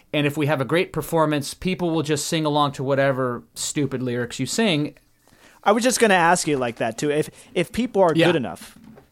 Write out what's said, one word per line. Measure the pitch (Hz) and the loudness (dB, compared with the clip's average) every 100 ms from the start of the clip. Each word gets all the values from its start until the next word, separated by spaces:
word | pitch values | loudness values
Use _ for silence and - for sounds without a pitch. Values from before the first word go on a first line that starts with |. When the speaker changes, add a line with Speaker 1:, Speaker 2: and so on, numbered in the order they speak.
| _ | _
Speaker 1:
and | 151 143 | -2 0
if | 151 | 0
we | 147 | 0
have | 151 | 0
a | |
great | 123 165 190 | 0 0 0
performance, | 165 - 165 151 147 143 | -4 -2 0 0 0 -4
people | - 185 185 175 | -6 -4 -2 -2
will | 160 | -2
just | 147 147 - | -2 -2 -2
sing | 165 | -2
along | 156 147 143 | 0 0 0
to | 139 | -2
whatever | 135 139 139 131 131 120 - | -2 2 2 0 -2 -4 -10
stupid | - - 151 139 135 | -10 -6 -4 -4 -4
lyrics | 127 120 120 - | -4 -4 -4 -6
you | 131 | -4
sing." | - 226 151 151 - _ _ _ _ - _ | 0 0 0 -2 -8 _ _ _ _ -20 _
Speaker 2:
I | - | 0
was | 220 | 2
just | 247 202 | 2 2
gonna | 226 | 4
ask | 185 170 180 - | 6 6 4 2
you | 139 | -2
like | 123 113 | -2 -2
that, | 120 110 | -4 -2
too. | 147 | -2
If, | 147 160 - - | 0 -2 -8 -8
if | 190 165 | -4 -2
people | - 240 196 | -2 -2 2
are | 180 156 | 4 4
Speaker 1:
Yeah. | 165 | 4
Speaker 2:
good | 165 | 2
enough, | 107 - - - - - - | -2 -10 -16 -20 -20 -20 -20